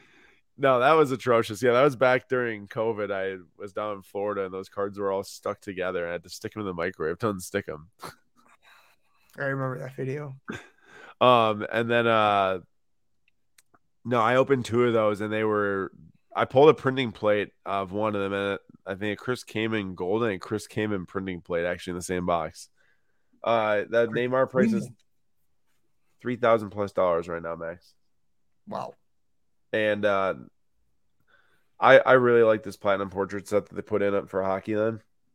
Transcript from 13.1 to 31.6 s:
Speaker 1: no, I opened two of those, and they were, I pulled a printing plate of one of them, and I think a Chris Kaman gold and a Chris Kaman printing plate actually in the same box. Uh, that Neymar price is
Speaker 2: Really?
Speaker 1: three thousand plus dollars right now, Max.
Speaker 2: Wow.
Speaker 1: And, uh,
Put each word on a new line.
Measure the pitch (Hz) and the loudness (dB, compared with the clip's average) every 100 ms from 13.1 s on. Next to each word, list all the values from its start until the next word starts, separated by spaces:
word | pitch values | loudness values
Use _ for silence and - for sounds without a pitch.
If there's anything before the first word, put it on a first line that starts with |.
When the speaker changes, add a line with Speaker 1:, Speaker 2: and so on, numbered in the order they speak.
| _ _ _ _ _ _ _ _ _ | _ _ _ _ _ _ _ _ _
Speaker 1:
no, | 117 120 | -2 2
I | 110 127 | 4 4
opened | 131 135 | 4 2
two | 110 113 | 0 2
of | 123 | 2
those, | 113 107 101 | 4 2 0
and | 107 | -2
they | 107 | -2
were, | 110 104 101 98 92 - 78 _ _ | 0 0 0 -2 -4 -10 -20 _ _
I | - 113 | -4 0
pulled | - 156 | 6 6
a | |
printing | - - 131 123 | 6 2 -2 -4
plate | - 107 104 95 _ | -2 0 0 -2 _
of | - 98 95 | -6 -4 -4
one | 101 107 104 | -2 -2 -2
of | |
them, | 98 | -2
and | 98 101 95 _ - | -2 -4 -6 _ -18
I | 90 95 | -12 -8
think | 104 101 | -6 -6
a | |
Chris | - 123 | -6 -8
Kaman | - 107 110 110 95 | -6 -6 -4 -4 -6
gold | 87 90 107 | -6 -4 -2
and | 117 | -2
a | 95 | -4
Chris | - 107 - | -6 -8 -8
Kaman | - 107 101 85 | -4 -4 -4 -6
printing | 98 95 90 | -8 -8 -10
plate | - 85 | -6 -4
actually | 87 87 - | -4 -6 -8
in | 90 | -10
the | |
same | 90 90 90 | -6 -4 -2
box. | 85 80 - - _ _ _ _ _ _ _ | -2 -4 -12 -20 _ _ _ _ _ _ _
Uh, | - 117 107 104 - | -2 0 0 -2 0
that | 113 117 | 0 0
Neymar | 113 123 131 127 | -2 -2 0 0
price | 131 226 | 2 2
is | 214 | 0
Speaker 2:
Really? | 127 - _ _ _ _ _ _ _ _ _ _ _ _ | -4 -14 _ _ _ _ _ _ _ _ _ _ _ _
Speaker 1:
three | 120 117 | -8 0
thousand | 117 113 101 | 4 2 0
plus | 104 101 | -6 -4
dollars | - 92 85 87 | 0 2 2 -2
right | 85 | -8
now, | 85 82 | -8 -8
Max. | 82 87 _ _ _ _ _ _ _ _ - | -10 -12 _ _ _ _ _ _ _ _ -12
Speaker 2:
Wow. | - - - _ _ _ _ _ _ _ | -10 -10 -14 _ _ _ _ _ _ _
Speaker 1:
And, | 110 107 104 | -2 0 2
uh, | 104 98 95 71 - _ _ _ _ _ _ _ _ _ _ _ | 2 2 0 -4 -10 _ _ _ _ _ _ _ _ _ _ _